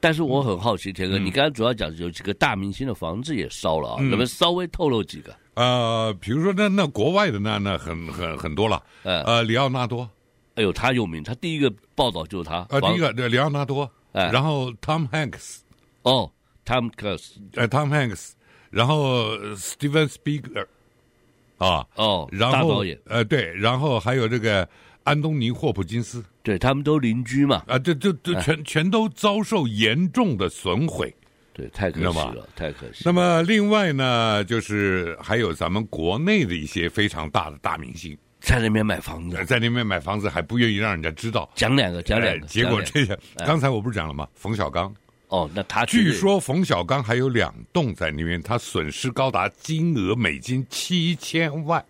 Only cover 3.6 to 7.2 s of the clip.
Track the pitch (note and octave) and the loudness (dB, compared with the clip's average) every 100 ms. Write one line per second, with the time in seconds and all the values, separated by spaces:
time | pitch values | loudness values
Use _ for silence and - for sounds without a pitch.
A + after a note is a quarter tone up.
3.6 | F#2+ D#2+ B1+ A1+ C3+ A2+ B2 - E3+ F3+ | 0 0 -2 -2 0 0 -2 0 0 0
4.6 | F3 - D#3+ A#2 F#2+ D#2 C#2 - _ - | -4 -2 0 0 -2 -10 -16 -20 _ 0
5.6 | B2 B2 A#2 A2+ A2 G2 G2 B2+ F3 F#3+ | 2 2 0 0 -2 -4 -4 0 0 2
6.6 | G#3 G3 D#3+ - A#2+ F#3+ | 2 2 0 2 2 2